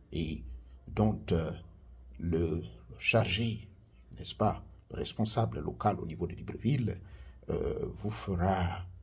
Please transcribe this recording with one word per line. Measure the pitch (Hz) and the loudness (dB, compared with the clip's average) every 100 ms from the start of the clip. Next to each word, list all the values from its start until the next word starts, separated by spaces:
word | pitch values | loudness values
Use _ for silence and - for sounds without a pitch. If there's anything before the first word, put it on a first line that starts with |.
| - | -6
et | 78 78 80 - - - - - | -2 -2 -2 -6 -12 -14 -18 -6
dont, | 82 107 104 - | 4 4 4 2
euh, | 85 78 - - - - - - - | 2 2 -4 -10 -20 -20 -20 -18 -6
le | 87 82 85 82 - - - - | 0 2 2 0 -4 -12 -16 -6
chargé, | - 113 110 104 117 110 - - - - - - | 4 6 6 4 0 0 -8 -18 -20 -20 -18 -10
n'est-ce | 87 - | -8 2
pas, | 107 - - - - | 2 2 -6 -18 -12
le | - | -6
responsable | - - 110 - 113 113 | -4 0 0 4 2 0
local | 78 - 110 101 | -4 2 2 2
au | 87 | -2
niveau | 78 85 | -4 -4
de | 90 | -4
Libreville, | - - 110 135 110 87 - - - - - | -8 -2 2 2 2 -2 -10 -16 -16 -14 -4
euh, | - - - - - | -2 0 -2 -4 -4
vous | 104 | -6
fera | 110 - 92 90 92 87 85 - - | -4 -2 2 4 4 2 -2 -8 -14